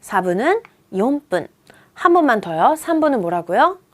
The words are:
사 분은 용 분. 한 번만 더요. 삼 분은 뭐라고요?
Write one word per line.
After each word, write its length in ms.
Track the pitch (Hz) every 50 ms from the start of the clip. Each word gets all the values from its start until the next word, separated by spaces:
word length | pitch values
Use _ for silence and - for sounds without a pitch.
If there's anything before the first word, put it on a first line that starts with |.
사 220 | _ - - 196
분은 400 | 180 185 175 185 233 311 381 453 453 - _ _ _ _ -
용 240 | 190 196 247 285 285 285 _
분. 180 | - 175 147 - _ _ _ _ - _ _ _ _
한 200 | - - 359 339
번만 280 | 370 330 285 240 214
더요. 340 | 190 175 165 160 175 240 311
삼 240 | 311 - - 330 320
분은 220 | 302 311 277 247
뭐라고요? 580 | 185 170 170 175 165 - 262 214 277 339 381 370 _ _